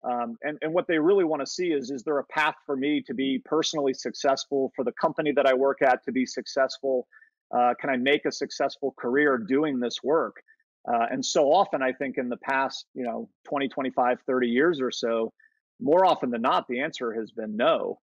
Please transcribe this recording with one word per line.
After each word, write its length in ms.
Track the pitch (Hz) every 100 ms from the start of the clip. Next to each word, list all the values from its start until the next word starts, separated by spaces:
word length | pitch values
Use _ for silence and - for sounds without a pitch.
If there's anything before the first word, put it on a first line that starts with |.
| 123
Um, 260 | 123 117 117
and, 160 | 139 151
and 100 | 156
what 140 | 165 175
they 120 | 165
really 260 | 151 202
wanna 220 | 170 151 131
see 220 | - 180
is, 220 | 147 123
is 120 | 139
there 140 | 110 147
a 60 |
path 300 | 127 - 247 -
for 120 | - 139
me 260 | 139 147 131
to 80 |
be 280 | 120 135 131
personally 500 | - 151 151 160 139
successful, 800 | 127 123 - 143 135 - 139 131 -
for 80 |
the 80 | 120
company 400 | - 165 151 156
that 140 | 135 135
I 80 |
work 280 | 131 139 135
at 220 | 139 127
to 80 | -
be 140 | 123 127
successful? 840 | - 117 - 131 - 139 127 120 - _ _ _ 123
Uh, 180 | 123 120
can 100 | 147
I 60 | 131
make 280 | 127 147
a 80 | 147
successful 600 | - 139 - 139 - 139 -
career 380 | 123 131 147 127
doing 440 | 104 135 156 131
this 220 | 120 -
work? 340 | 120 160 120 - _ _ _ _ -
Uh, 180 | 117 117
and 140 | 131
so 280 | 131 180 139
often, 300 | 165 196 151
I 100 | 131
think 240 | 127 139 127
in 120 | 123
the 80 | 120
past, 500 | - 135 135 - -
you 80 | -
know, 260 | 123 113 113 _ -
twenty, 200 | 143 139
twenty-five, 500 | - 131 127 123 123
thirty 220 | - 127 123
years 340 | 120 160 156
or 120 | 127
so, 400 | - 120 113 113 _ _ _ _ _
more 260 | 127 170 185
often 240 | 175 127
than 120 | 120
not, 260 | 120 180 -
the 120 | 123
answer 320 | 147 - 123
has 200 | 110 110
been 240 | - 110 107
no. 420 | 131 143 92 98